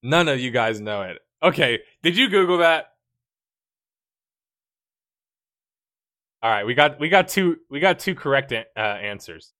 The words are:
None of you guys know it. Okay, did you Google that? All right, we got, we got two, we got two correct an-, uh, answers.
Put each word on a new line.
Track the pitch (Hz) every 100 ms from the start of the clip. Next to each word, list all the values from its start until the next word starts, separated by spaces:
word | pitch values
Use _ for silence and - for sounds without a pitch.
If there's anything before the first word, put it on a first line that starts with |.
| 123
None | 160 165
of | 135
you | 127
guys | 120 113 110
know | 104 104
it. | 92 87 _ _
Okay, | 170 175 139 117 - _
did | 165 175
you | 254
Google | 196 180 180
that? | 170 160 - _ _ _ _ _ _ _ _ _ _ _ _ _ _ _ _ _ _ _ _ _ _ _ _ _ _ _ _ _ _ _ _ _ _ _
All | 113
right, | 107 104
we | 123
got, | 147 147
we | 156
got | 190 180
two, | - 180 165 _
we | 139
got | 185 175
two | - 180
correct | 147 139 135
an-, | 117 113 -
uh, |
answers. | 107 101 104 101 - 80 - _